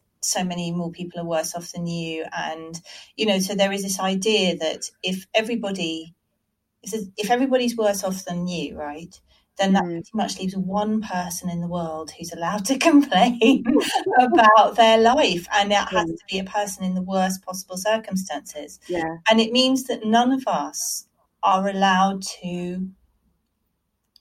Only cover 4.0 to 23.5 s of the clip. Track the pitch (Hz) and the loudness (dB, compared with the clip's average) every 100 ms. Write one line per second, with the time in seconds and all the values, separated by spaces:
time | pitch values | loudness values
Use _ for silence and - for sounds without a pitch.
4 | 190 196 208 208 185 151 160 - - _ | -2 -2 0 2 2 0 -4 -6 -12 _
5 | 185 185 - 220 220 233 196 190 165 160 | -6 -6 -2 -2 0 -4 -4 -4 -6 -6
6 | 165 _ _ _ _ _ _ _ - 220 | -12 _ _ _ _ _ _ _ -10 -8
7 | 196 - 202 247 262 254 240 233 214 196 | -8 -8 0 2 2 2 0 0 0 0
8 | 190 190 - 175 180 170 143 151 147 147 | -4 -6 -8 -6 -4 -6 -8 -8 -12 -12
9 | 175 - _ _ _ - 190 190 175 170 | -16 -20 _ _ _ -4 2 2 2 -6
10 | - 220 202 - 190 190 180 196 214 220 | -8 -6 -6 -4 -8 -6 -4 -2 -2 -2
11 | 208 180 175 - 175 170 170 175 165 156 | -4 -6 -6 -6 -8 -6 -6 -6 -6 -8
12 | 160 - 170 165 170 214 196 269 320 294 | -12 -14 -14 -8 -6 -4 -2 2 6 6
13 | 277 185 247 - 233 - - 302 - - | 6 4 4 4 4 4 4 2 2 -2
14 | - 247 247 339 220 220 202 - 226 226 | 2 4 6 8 8 10 8 6 6 8
15 | 226 277 285 175 175 208 202 202 - 185 | 6 6 2 0 -2 0 2 2 0 -2
16 | 170 165 - 190 190 208 202 - 185 185 | -2 -6 -6 -6 -4 -4 -4 -4 -4 -4
17 | 185 190 185 190 - 185 - 185 208 220 | -2 0 0 -2 -8 -12 -10 -6 -2 -2
18 | 220 190 190 147 - 151 147 - - 175 | -2 -6 -4 -8 -10 -16 -16 -18 -8 -4
19 | 160 165 - 226 220 240 262 262 - 226 | -4 -4 2 2 4 2 2 2 -2 -6
20 | 220 233 247 262 226 165 143 - - - | 2 2 4 2 0 -2 -2 -6 -8 -8
21 | - _ _ - - 190 196 190 196 185 | -12 _ _ -2 2 2 0 0 2 4
22 | 196 196 190 - 180 175 180 185 185 - | 2 0 -8 -10 -10 -8 -6 -6 -8 -12
23 | _ _ _ _ _ | _ _ _ _ _